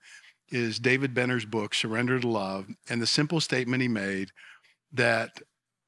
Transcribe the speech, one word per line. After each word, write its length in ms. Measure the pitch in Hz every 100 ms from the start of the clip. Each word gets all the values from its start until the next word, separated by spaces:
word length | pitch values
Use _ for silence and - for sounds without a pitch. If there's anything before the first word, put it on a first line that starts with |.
| - - - _ _
is 280 | 127 117 107
David 340 | 120 131 139
Benner's 320 | 123 123 123 107
book, 280 | 113 104
Surrender 460 | - 117 110 123 127
to 80 | 123
Love, 400 | 110 95 95 95 - -
and 120 | 120
the 60 | 113
simple 320 | - 151 165
statement 420 | - 127 120 127
he 60 | 127
made 440 | 110 98 98 98 - - - _ _ _
that 500 | 127 117 113 113 - - _ _ _